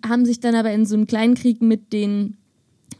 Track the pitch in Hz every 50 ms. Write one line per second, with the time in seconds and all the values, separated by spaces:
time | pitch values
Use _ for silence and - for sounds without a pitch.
0 | - 220 233 247 247 240 233 233 - 233 233 226 220 226 208 214 220 202 214 214
1 | 214 - 233 214 220 240 247 247 - 247 220 233 233 226 220 214 - _ 214 208
2 | 208 202 202 202 202 202 - - _ _ _ _ _ _ _ _ _ _ - -